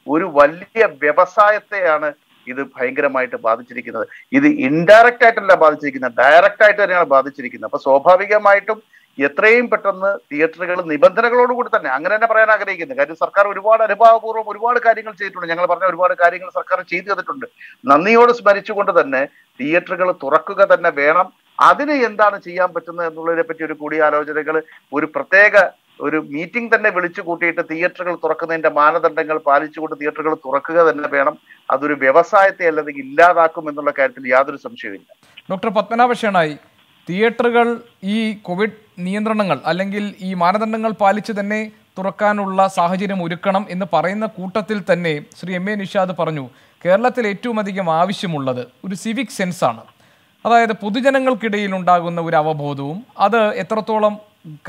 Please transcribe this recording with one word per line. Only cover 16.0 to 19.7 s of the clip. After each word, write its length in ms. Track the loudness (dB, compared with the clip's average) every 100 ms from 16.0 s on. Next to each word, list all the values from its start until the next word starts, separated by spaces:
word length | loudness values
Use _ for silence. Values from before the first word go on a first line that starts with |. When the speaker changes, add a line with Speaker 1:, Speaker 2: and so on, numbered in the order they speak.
| 0
Speaker 1:
കാര്യങ്ങൾ 360 | 2 2 2 -6
സർക്കാർ 320 | -10 -4 -6
ചെയ്തു 300 | -4 -8 -4
തന്നിട്ടുണ്ട്. 340 | -6 -6 -12 -14 _ -20 -12 2
നന്ദിയോട് 460 | 4 6 6 6
സ്മരിച്ചുകൊണ്ട് 680 | 4 2 2 0 -2 2 2
തന്നെ 260 | 2 0 -4 -8 _ _
തിയേറ്ററുകൾ 520 | -2